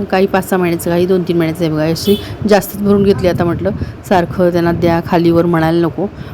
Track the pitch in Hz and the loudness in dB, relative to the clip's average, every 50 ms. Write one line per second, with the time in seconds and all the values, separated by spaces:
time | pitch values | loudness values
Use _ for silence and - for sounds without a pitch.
0 | 202 180 196 190 190 190 - 190 185 - 196 185 180 170 170 165 - 175 170 175 | -4 -2 0 0 2 2 0 -2 0 0 -2 0 0 0 -2 -2 -2 0 0 0
1 | 180 180 190 185 170 165 170 170 156 160 160 170 170 156 156 151 156 160 165 - | 2 2 2 0 0 0 0 0 0 0 -2 -2 -2 -2 0 0 0 0 -2 -2
2 | - 202 202 202 - - - - - 202 208 190 180 - - 196 202 196 202 202 | 0 0 0 0 -2 -8 -10 -6 0 2 2 2 2 -2 -8 -4 0 2 2 4
3 | 196 196 190 - 185 175 170 - 175 170 165 - 170 190 214 - - - - - | 4 2 2 2 0 0 0 0 0 -2 -2 -2 -2 -4 -4 -4 -8 -10 -10 -16
4 | - - 208 175 170 - - 196 180 175 170 175 170 170 170 165 165 170 165 170 | -2 2 2 2 2 0 0 0 0 2 2 2 0 0 0 0 0 0 0 0
5 | 165 - 185 170 170 170 165 170 170 175 170 160 160 160 165 170 170 160 - - | 0 0 0 2 2 4 4 4 2 2 2 2 2 2 2 0 0 0 -2 -4
6 | 185 202 - - - - | -6 -6 -8 -12 -14 -12